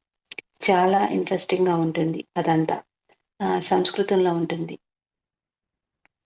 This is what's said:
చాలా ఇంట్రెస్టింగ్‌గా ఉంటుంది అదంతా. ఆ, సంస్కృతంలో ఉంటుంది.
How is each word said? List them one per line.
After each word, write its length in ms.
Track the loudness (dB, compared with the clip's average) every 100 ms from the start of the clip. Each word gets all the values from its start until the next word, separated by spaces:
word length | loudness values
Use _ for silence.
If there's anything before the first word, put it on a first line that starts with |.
| _ _ -20 -20 -18 -6 2
చాలా 360 | 4 4 2 2
ఇంట్రెస్టింగ్‌గా 720 | -2 -2 -4 -2 0 2 2
ఉంటుంది 480 | 0 0 -2 -4 -8 -4
అదంతా. 460 | 0 2 0 -4 -8 _ _ _ _ -6
ఆ, 180 | -2 -2
సంస్కృతంలో 720 | 0 0 0 -2 2 2 2
ఉంటుంది. 440 | 0 -2 -4 -8 -12 _ _ _ _ _ _ _ _ _ _ _ _ _ _